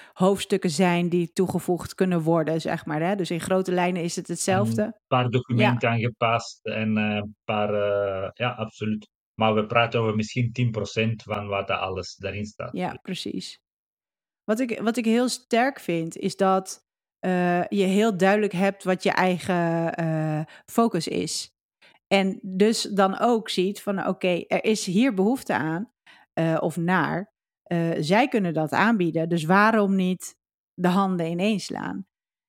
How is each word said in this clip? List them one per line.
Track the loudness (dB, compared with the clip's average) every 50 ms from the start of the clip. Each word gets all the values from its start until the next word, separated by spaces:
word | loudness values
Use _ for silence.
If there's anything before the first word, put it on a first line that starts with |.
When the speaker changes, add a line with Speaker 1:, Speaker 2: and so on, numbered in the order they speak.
| -20 -16 _
Speaker 1:
hoofdstukken | 2 4 4 4 2 0 0 -2 0 0 0
zijn | 2 4 4 4 4 2 2 2
die | 0 0 0 -2 0
toegevoegd | -2 -2 0 0 -4 -2 0 -2 -2 -2 -8 -2
kunnen | 0 0 2 2 2
worden, | 2 4 2 2 2 0 -2 -2
zeg | -2 -2 -4 -4 -4
maar, | -4 -4 -2
hè? | 0 0 0
Dus | -2 -2 -2
in | -2 -4
grote | -2 0 0 0 2 0 0
lijnen | 0 2 0 0 -2 -4
is | -4 -4
het | -6 -6 -6
hetzelfde. | -6 -4 0 2 2 2 2 2 0 0 -2
Speaker 2:
Een | -4 -4 _ _
paar | -2 0 0 0 2
documenten | 0 -2 -2 0 2 2 4 4 2 2 0 0
Speaker 1:
Ja. | 0
Speaker 2:
aangepast | 0 -2 -2 -2 0 0 2 2 0 -2 -6 -16 _ -10
en, | -8 -4 -2 -2 0 0 0
eh, | 0 0 0
een | -2 -4 -6 -10 _ _
paar, | -4 -2 0 0 0 0
eh, | 0 0 0 0 0 0 0 -2 -4 -6 -8 -6
ja, | -4 -4 -4
absoluut. | -2 -4 -8 -8 -6 -6 -4 -4 -4 -4 -6 _ _ _ _ _ -4
Maar | 0 2 2 2
we | 2 0
praten | 2 2 2 2 2 0 0
over | 0 0 0
misschien | 0 -2 -2 -2 -2 -2 -2 0
tien | 0 -2 0
procent | 0 -2 -6 -4 -2 -2 0 0 -2 -4 -6
van | -6 -6 -6 -4
wat | -4 -4 -4 -2 -2
dat | -4 -4
alles | -4 -4 -6 -6 -8 -10 -14
daarin | -10 -10 -8 -8 -8 -10
staat. | -10 -10 -12 -12 -10 -8
Speaker 1:
Ja, | -6 -6 -6 -8 -10 -10
precies. | -10 -10 -8 -8 -8 -8 -10 -12 -12 -18 _ _ _ _ _ _ _ _ _ _ _ _ _ _ _ _ _ -4
Wat | -4 -2 -2
ik, | -2 -4 -4 -4
wat | -2 -2 -2
ik | 0 2
heel | 2 2 2 2 0
sterk | -2 -6 _ 0 2 2 2 2 -2 -6
vind, | -4 -2 -2 -2 -2 -4 -8
is | -6 -6 -6 -2
dat, | 2 2 2 2 2 0 -4 -16 -18 _ _ _ _ _ _ _ _
eh, | -2 0 0 2 2 2 2 0 0 0
je | 0 0 2
heel | 2 4 4 4 2 2
duidelijk | 4 4 4 4 4 2 0 0
hebt | 0 0 0 0 -2 -2
wat | -2 -2 0 2
je | 0
eigen, | 2 2 2 2 0 0 -2 -2 0 0 2 2 0 0 0 -2 -2
eh, | -2 -2 -2 -2 -2 -2 -2 -2 -4 -4 -6 -10 -20 _ -4 0
focus | 0 0 2 0 -2 -4 -2
is. | -4 -4 -4 -4 -6 -8 -10 -12 _ _ _ _ _ _ _ -20 _ _ _
En | 0 2 2 2 2 -2 -4 -8
dus | -8 0 2 4 4 4 0 -2
dan | -4 2 2 2 2 2 2
ook | 2 2 2 2 0 -2
ziet | -2 0 0 0 -2 -4 -6
van, | -4 -4 -2 -2
"Oké, | -2 -4 -2 0 0 0 0 -2
er | -2 -2 0 2
is | 0 0 0 -2
hier | -2 2 2 2 2 2
behoefte | 2 2 2 0 -2 -2 -4 -2
aan, | -2 0 -2 -2 -4 -6 -10 _ _ _ -20 -20 -20 _ _ -4
eh, | -2 0 0 0 0
of | 0 -2 -2
naar. | -2 0 2 2 2 2 0 -2 -4 -6 _ _ _ _ _ _ _ _
Eh, | -4 -2 0 0 0 0 -2
zij | 0 2 4 4 4 2
kunnen | 2 0 0 0 0
dat | -2 -2 0 0
aanbieden, | 2 2 2 2 2 0 0 0 -2 -2 0
dus | 0 -2 2
waarom | 4 4 6 6 6 4 4 2 2 2
niet | 2 2 0 -2 -4 -8 -16 -18 _ _ _ _ _ _ _ _
de | 0 0 2
handen | 4 4 2 2 0 -2 -2 -2
ineens | -2 0 0 0 0 -2 -4
slaan?" | -6 -8 -8 -6 -6 -8 -8 -12 _ _ _ _ _ _ _ _